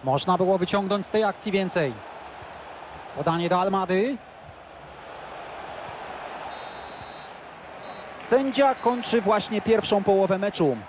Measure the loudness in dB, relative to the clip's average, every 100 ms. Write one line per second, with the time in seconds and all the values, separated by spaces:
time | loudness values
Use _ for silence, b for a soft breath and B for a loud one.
0 | 2 0 4 4 4 4 4 0 2 0
1 | 2 2 2 0 -2 0 2 2 0 -2
2 | -12 -14 -14 -16 -16 -16 -16 -14 -14 -14
3 | -12 -2 0 2 2 4 4 2 2 2
4 | 2 -2 -10 -18 -18 -18 -18 -18 -18 -16
5 | -16 -14 -12 -12 -12 -12 -12 -10 -10 -10
6 | -10 -10 -10 -10 -10 -10 -10 -12 -14 -14
7 | -14 -14 -14 -16 -16 -16 -16 -14 -14 -12
8 | -14 -10 2 4 4 4 4 4 2 2
9 | 2 2 4 2 2 -2 4 4 6 2
10 | 6 4 6 2 0 4 2 2